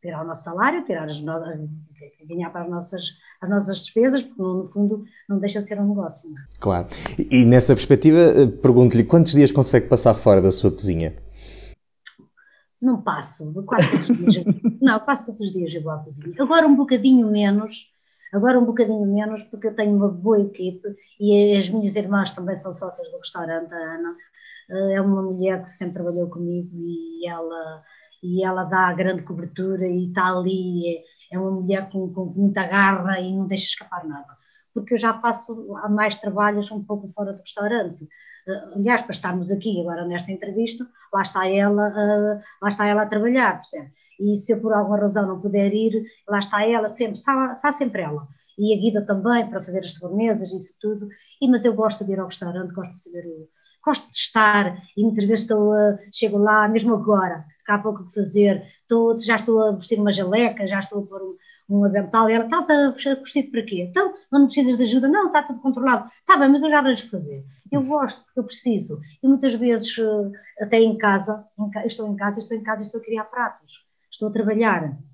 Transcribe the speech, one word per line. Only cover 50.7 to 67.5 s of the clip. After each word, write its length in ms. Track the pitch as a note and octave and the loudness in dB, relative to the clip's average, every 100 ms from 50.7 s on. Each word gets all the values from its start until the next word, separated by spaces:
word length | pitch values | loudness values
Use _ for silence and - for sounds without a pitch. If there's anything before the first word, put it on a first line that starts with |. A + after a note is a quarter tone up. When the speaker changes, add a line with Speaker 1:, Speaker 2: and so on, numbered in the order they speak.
| _ | _
Speaker 1:
tudo. 280 | G#3+ G#3 G#3 - _ _ | -8 -6 -10 -16 _ _
E, 80 | C4+ | 2
mas 160 | B3 | 4
eu 100 | A#3 | 2
gosto 300 | G#3 A3 G#3 | 0 -2 -2
de 80 | G3+ | -6
ir 60 | F#3+ | -6
ao 80 | F#3 | -6
restaurante, 460 | - F3 F3+ F3 | -10 -10 -8 -10
gosto 220 | F3 F3+ | -10 -14
de 80 | - | -16
saber 240 | - F3 E3+ | -18 -16 -14
o, 220 | D#3+ D#3 _ _ _ | -16 -20 _ _ _
gosto 260 | - C#4 - | -4 -4 -4
de 60 | - | -6
estar, 680 | - A3+ G#3+ G#3 G3 F3+ - - | -2 2 4 4 0 -4 -14 -2
e 60 | |
muitas 220 | A3 A3 | 0 0
vezes 200 | G3+ A3 | 0 0
estou 280 | A3 G#3+ G#3 | 0 0 2
a, 260 | G#3 G#3 G#3 - | 4 2 0 -8
chego 260 | - G#3+ G3+ | -4 -2 2
lá, 280 | G#3 G#3+ G#3+ | 4 4 4
mesmo 280 | A3+ G#3 | 2 2
agora, 500 | G#3+ G#3 G#3 F3+ D#3+ - _ | 0 2 0 0 -6 -14 _
que 80 | - | -4
há 60 | G#3 | -2
pouco 240 | G#3 G#3 | -2 -8
o 40 | F3+ | -10
que 80 | |
fazer, 480 | - G3 G#3 G3+ F#3+ - _ | -6 -2 2 4 2 -4 _
estou, 380 | _ A#3 A#3 A3+ | _ 2 2 0
já 180 | A3 A3 | 0 -2
estou 260 | A3+ A3+ | 2 2
a 100 | G#3+ | 2
vestir 260 | G3 - A3 | -2 -4 0
uma 100 | G#3 | 0
jaleca, 560 | F#3+ F#3 G#3+ A#3 - G3 | 0 0 0 0 -2 -6
já 120 | G3 | -4
estou 240 | G3 G#3 | -6 -8
a 40 | G3 | -8
pôr 160 | F#3+ | -12
um, 140 | F#3 F3+ _ _ _ | -14 -14 _ _ _
um 160 | G3+ | 2
avental, 460 | G3+ G3 F#3+ A3+ A3 | 2 2 0 2 4
e 20 | |
ela, 120 | A3+ | 2
"Estás 260 | A3+ A#3+ E4+ | 0 -2 2
a 200 | D4 C#4+ | 4 4
vestir, 260 | C4 C#4 C4+ | 0 -4 -4
vestido 340 | - D4 C#4 | -2 -4 -2
para 120 | A#3 | -4
quê?" 200 | G#3+ F#3 F3+ | -4 -6 -4
"Então, 240 | B3+ F#4+ - _ | -2 -2 -4 _
mas 100 | C#4 | 4
não 60 | C#4 | 4
precisas 300 | - B3+ A#3+ | 4 2 2
de 80 | |
ajuda?" 240 | B3 B3 C4+ | 2 2 2
"Não, 180 | F#4+ F#4 | 2 2
está 160 | D4+ | 0
tudo 180 | D4 B3 | -2 -6
controlado." 480 | C4+ B3+ C4 B3 - _ - | -4 -2 2 0 -2 _ 2
"Tá 100 | E4 | 6
bem, 100 | C#4 | 6
mas 140 | C#4+ | 6
eu 80 | D#4 | 4
já 100 | D4+ | 4
vejo 220 | C4+ A#3+ | 4 0
o 20 | |
que 60 | - | -4
fazer." 340 | F#3+ D3+ C#3 C#3 | -10 -10 -12 -18